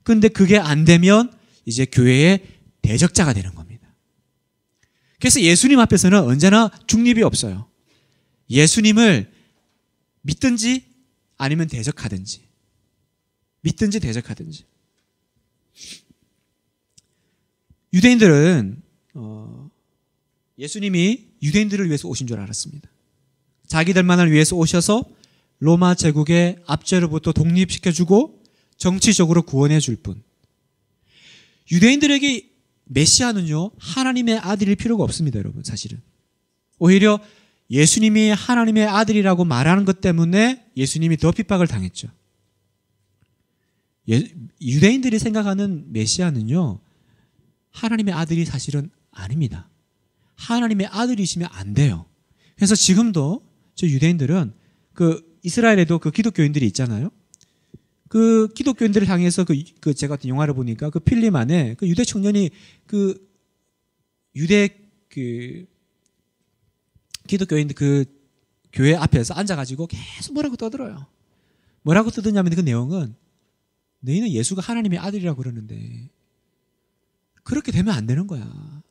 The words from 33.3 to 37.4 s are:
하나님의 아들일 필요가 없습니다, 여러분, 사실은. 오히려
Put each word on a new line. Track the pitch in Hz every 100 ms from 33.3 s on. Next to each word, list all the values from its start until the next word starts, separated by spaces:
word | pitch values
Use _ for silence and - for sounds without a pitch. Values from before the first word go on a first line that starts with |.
| 208 165 151 190 -
하나님의 | - 214 262 254 233 220
아들일 | 185 208 196 202
필요가 | - 220
없습니다, | 127 - 151 110
여러분, | 101 -
사실은. | - 104 110 110 - _ _ _ _ _ _ -
오히려 | 170 190 214 208 - _